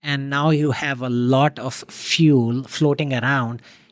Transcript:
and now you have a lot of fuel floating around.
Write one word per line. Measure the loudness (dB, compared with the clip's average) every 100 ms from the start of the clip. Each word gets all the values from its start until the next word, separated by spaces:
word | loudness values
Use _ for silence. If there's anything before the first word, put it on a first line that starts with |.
and | -6 -6 -4
now | 0 2
you | 2 0
have | -2 -4 -4
a | -2
lot | 0 2 4 2 0
of | -8
fuel | -10 -12 -12 -4 4 6 6 4 -2
floating | -6 0 0 0 -2
around. | -2 0 0 -2 -6 -14 -20 _